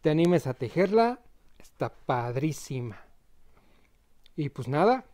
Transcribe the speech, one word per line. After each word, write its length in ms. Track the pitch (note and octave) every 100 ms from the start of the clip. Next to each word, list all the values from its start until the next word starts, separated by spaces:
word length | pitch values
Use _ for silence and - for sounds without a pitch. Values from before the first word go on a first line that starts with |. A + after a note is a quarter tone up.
Te 100 | D#3+
animes 380 | D#3 E3+ F3 C3
a 60 |
tejerla. 640 | B2+ A2+ D#3+ F#3 A3 A#3 B3+ - - - -
Está 320 | - _ A#2+
padrísima. 1080 | - - B2+ A#2+ B2 D#3 D3 - C3+ A#2+ G2 - - _ - - - _ _ _ _ _ _ -
Y 140 | - C#3+
pues 180 | - B2
nada. 380 | C#3+ G3 B3+ -